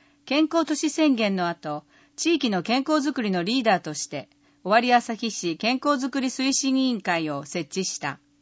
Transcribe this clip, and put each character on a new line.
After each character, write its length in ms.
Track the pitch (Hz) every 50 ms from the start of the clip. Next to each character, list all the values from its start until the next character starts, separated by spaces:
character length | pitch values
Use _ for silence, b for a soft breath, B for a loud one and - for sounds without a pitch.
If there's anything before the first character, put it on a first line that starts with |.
| b b b b b
健 240 | - 262 302 320 294
康 120 | 330 330 320
都 100 | - 302
市 160 | - - 294
宣 240 | - 320 311 294 262
言 220 | 220 220 202 196
の 100 | 185 175 170
後、 360 | 170 - - 156 147 151 b b b b b b b
地 200 | - - 330 339
域 140 | 285 - 226
の 120 | 196 180
健 220 | 156 - 240 269 269 311
康 180 | 302 302 269
づ 60 | 302
く 100 | 262 269
り 80 | 226 208
の 140 | 185 175 170
リ 160 | 202 240 269
ー 20 |
ダ 160 | 220 220 190 165
ー 40 |
と 120 | - 160 151
し 140 | - - -
て、 200 | - 139 120 b b b b b b b -
尾 60 | 180
張 220 | 208 240 247 247
旭 380 | 247 240 - - 226 196 233 220
市 260 | - - - 170 160
健 220 | - - 226 262 254 -
康 200 | 294 285 254 262
づ 60 | 262
く 100 | - 269
り 80 | 254 262
推 240 | - - 262 277
進 240 | 269 - 277 269 262
委 140 | 262 262 262
員 100 | 240 196
会 300 | - 190 175 165 160 151
を 140 | 143 139 147
設 360 | - - 180 156 - - 185
置 40 | 185
し 160 | - - -
た。 180 | - 143 131 - _ _ _ _